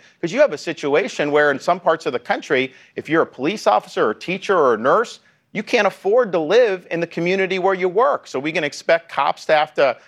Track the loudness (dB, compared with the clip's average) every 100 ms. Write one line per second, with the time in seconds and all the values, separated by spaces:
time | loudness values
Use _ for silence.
0 | -16 _ -4 2 2 2 -8 -6 0 0
1 | 0 -4 0 4 2 2 -2 0 0 0
2 | -2 -6 -4 -4 0 -2 -2 -8 -16 -14
3 | -2 0 0 -2 -4 -2 2 2 0 -2
4 | 0 -2 -6 -6 0 2 2 2 2 2
5 | 0 -8 _ _ _ -12 -2 0 0 -2
6 | 0 0 2 -2 2 2 2 -2 -6 -6
7 | -4 -4 -2 0 -2 0 0 0 0 2
8 | 2 0 -4 -6 -4 -4 -4 -4 0 0
9 | 0 -2 -2 -2 0 0 2 2 0 0